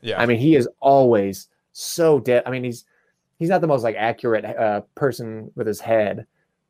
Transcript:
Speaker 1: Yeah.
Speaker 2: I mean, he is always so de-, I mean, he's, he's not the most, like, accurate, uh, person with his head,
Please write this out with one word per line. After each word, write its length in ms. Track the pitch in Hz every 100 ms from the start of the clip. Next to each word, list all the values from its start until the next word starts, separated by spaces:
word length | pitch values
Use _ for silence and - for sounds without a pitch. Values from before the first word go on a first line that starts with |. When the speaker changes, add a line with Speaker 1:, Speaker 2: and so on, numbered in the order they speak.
Speaker 1:
Yeah. 180 | 113 98
Speaker 2:
I 40 |
mean, 140 | 120 113
he 160 | 151
is 120 | 143 120 -
always 680 | 139 139 123 107 98 95 - _ _
so 460 | - - 170 160 143
de-, 200 | 123 120 123
I 40 |
mean, 120 | 127
he's, 220 | 123 120 - _ _ _ _ -
he's 120 | 165
not 120 | 180
the 60 | 165
most, 160 | 135
like, 120 | 113 101
accurate, 480 | 113 117 120 110
uh, 360 | 104 123 110 104 -
person 560 | - 139 117 113 110 110
with 120 | - 110
his 140 | 101
head, 440 | 117 113 101 101 - _ _ _